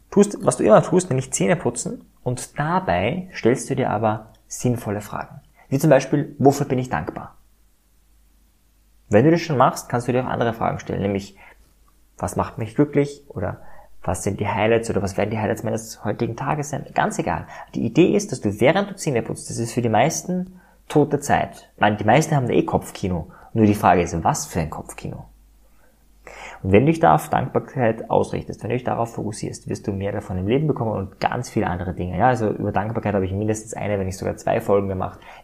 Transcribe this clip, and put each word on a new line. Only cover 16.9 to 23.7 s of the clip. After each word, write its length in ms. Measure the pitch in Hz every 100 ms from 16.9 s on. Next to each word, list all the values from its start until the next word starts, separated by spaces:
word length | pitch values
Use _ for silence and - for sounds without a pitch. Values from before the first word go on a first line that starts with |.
Ganz 240 | - 156 220
egal. 280 | - 82 - - - -
Die 100 | 117
Idee 300 | 139 180 202
ist, 160 | 208
dass 100 | 127
du, 180 | 107 101
während 300 | 123 190 202
du 60 | -
Zähne 260 | - 139
putzt, 280 | - - -
das 80 | 117
ist 140 | 117
für 100 | -
die 80 | 120
meisten 720 | 107 139 160 - 180 180 - _ _ -
tote 320 | 151 147 143
Zeit. 500 | - 85 80 - - -
Ich 60 |
meine, 140 | 104 104
die 80 |
meisten 320 | 104 127 156 147
haben 120 | 120
da 60 |
eh 100 | 151
Kopfkino. 640 | - - - - 95 87 78 - -
Nur 120 | 113
die 100 | 107